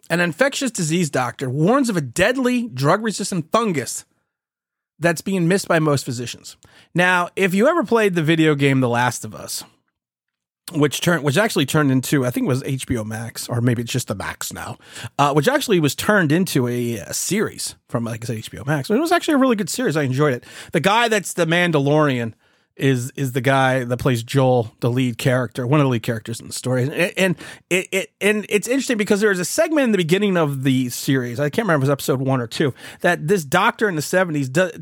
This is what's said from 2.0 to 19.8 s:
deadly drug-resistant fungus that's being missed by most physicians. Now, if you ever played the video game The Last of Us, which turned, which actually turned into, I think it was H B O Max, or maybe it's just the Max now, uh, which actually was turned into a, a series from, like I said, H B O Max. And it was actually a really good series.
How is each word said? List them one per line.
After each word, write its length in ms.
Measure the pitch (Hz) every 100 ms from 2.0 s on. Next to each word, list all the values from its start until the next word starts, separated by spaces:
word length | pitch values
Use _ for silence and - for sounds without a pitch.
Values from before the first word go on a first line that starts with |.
deadly 680 | 131 160 202 254 247 247 233
drug-resistant 840 | 127 143 202 226 - 196 180 -
fungus 520 | 220 226 143 113 - - _ _ _ _ _ _ _ _ _
that's 220 | 170 165
being 280 | - 190 165
missed 200 | 190 -
by 100 | 170
most 260 | 156 139
physicians. 520 | - 120 120 - - - _ _ _
Now, 340 | 165 180 180 175 -
if 160 | 190
you 140 | 190 262
ever 160 | 339
played 300 | 220 233 208
the 80 | 175
video 320 | 151 165 156
game 260 | 147 143 131
The 80 | 123
Last 360 | 120 123 -
of 100 | 107
Us, 300 | 76 - - - _ _ _ _ _ _ _ _ _ -
which 280 | 160 147 -
turned, 240 | 175 165
which 120 | 143 139
actually 300 | 226 180 135
turned 240 | 156 143
into, 340 | 131 - 147
I 60 | 123
think 140 | 135
it 40 | 127
was 140 | 127
H 220 | 139 131 -
B 100 | 120
O 80 |
Max, 440 | 107 110 117 - -
or 120 | 120
maybe 220 | 123 120
it's 100 | 117
just 160 | 127 -
the 60 |
Max 380 | 101 151 - -
now, 260 | - - - - - - -
uh, 140 | 143
which 160 | 151 147
actually 320 | 285 254 180
was 140 | 147
turned 380 | - - 208 156
into 360 | 165 190 143 123
a, 260 | 120 120
a 200 | 113 -
series 600 | - - 202 147 - - - _
from, 160 | 123
like 200 | 113 113
I 20 | 117
said, 120 | 110
H 120 | -
B 80 | -
O 60 |
Max. 260 | 139 151 131
And 80 | 214
it 20 |
was 120 | 330
actually 220 | 339 339
a 40 | 285
really 180 | 262 214
good 140 | 185
series. 260 | -